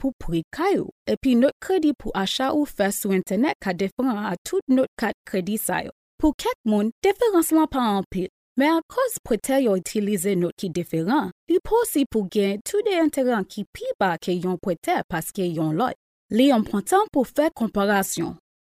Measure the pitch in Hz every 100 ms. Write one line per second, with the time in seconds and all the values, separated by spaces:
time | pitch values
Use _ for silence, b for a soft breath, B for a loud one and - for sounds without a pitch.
0 | 269 - - 165 - - 370 285 - -
1 | - 214 262 240 269 - - 381 311 269
2 | - - 190 - 262 294 285 - 196 -
3 | 202 190 - 196 277 - 202 180 196 -
4 | 254 208 208 175 - 381 - 254 262 -
5 | 208 - - 196 180 214 - 170 - -
6 | _ - 311 - 440 508 220 208 214 -
7 | 392 392 480 359 320 320 311 269 233 196
8 | - 190 180 _ _ - 294 330 - -
9 | 523 - - 214 - 269 240 190 - 214
10 | 202 208 190 185 175 - 190 175 165 160
11 | 165 285 143 - - 359 - 453 453 294
12 | 254 220 185 214 196 208 - 403 440 349
13 | 311 - 254 226 - - - - 523 -
14 | 190 165 - 180 180 180 202 170 - 349
15 | - 170 - - 180 160 156 156 254 -
16 | _ _ - 214 277 240 214 202 - 370
17 | 427 285 233 - 320 - 226 202 202 202
18 | 190 - 175 170 _ _ _